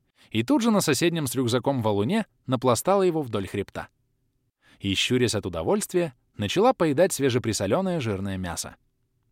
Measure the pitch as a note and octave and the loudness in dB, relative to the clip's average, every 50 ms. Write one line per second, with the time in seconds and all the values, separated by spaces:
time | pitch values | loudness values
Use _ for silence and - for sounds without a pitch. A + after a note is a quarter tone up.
0 | _ _ _ _ _ - - A2 A#2+ B2+ C#4+ C4 A3 A#3 G#3+ F#3+ - D#3+ C3+ - | _ _ _ _ _ -6 -4 -2 0 2 2 2 2 2 2 2 2 2 2 2
1 | D#3+ E3+ E3+ E3 D3 B2 - C3+ B2+ A2+ B2 A#2+ - C#3 C#3 B2 G#2+ A2 G2+ G2+ | 2 0 0 0 -4 -2 -2 0 0 2 0 0 0 0 0 0 0 0 0 0
2 | G2+ C3+ G#3 A3+ G3+ _ _ _ - - C3 B2+ C3 B2+ A#2 - - F3+ G3 G3+ | 0 0 0 -2 -4 _ _ _ -6 -4 -2 0 2 2 2 2 2 2 2 4
3 | F#3 F3+ D#3+ D#3+ C#3+ A#2 G#2 G2+ F#2+ - - G2+ F#2+ - - E2+ - - _ _ | 4 2 0 -2 -4 -4 -4 -4 -4 -4 -4 -6 -6 -6 -8 -12 -12 -14 _ _
4 | _ _ _ _ _ _ _ _ _ _ _ _ _ _ _ - - G2 F#2+ - | _ _ _ _ _ _ _ _ _ _ _ _ _ _ _ -6 -4 -2 -2 0
5 | - - B2+ B2 B2 G#2 G#2 G2+ - F#2+ E2+ D#2+ E2 C3+ G3+ G#3+ - - - F3+ | 0 0 2 2 2 2 0 -2 -4 -4 -6 -4 0 0 0 0 -2 -2 -2 -2
6 | E3+ D3+ - _ _ _ _ - G#3 G3 - F3 A3 C4 B3+ - F3 D#3 C3+ - | -2 -2 -6 _ _ _ _ -6 -4 -2 0 2 2 2 2 2 0 2 4 4
7 | - - - - C#3 C3 A2+ B2 - A2+ G2+ - G2+ F#2+ B2 F3+ F#3+ F#3 F3 D#3+ | 2 2 2 0 0 2 0 0 0 -2 -2 -2 0 0 0 0 0 -2 -2 -2
8 | A#2+ A2+ G2 F#2 G2+ G2 F#2+ F#2 F#2 E2+ E2 - - - - _ _ _ _ _ | -2 -2 -4 -4 -4 -4 -4 -4 -6 -6 -6 -8 -10 -12 -14 _ _ _ _ _
9 | _ _ _ _ _ _ | _ _ _ _ _ _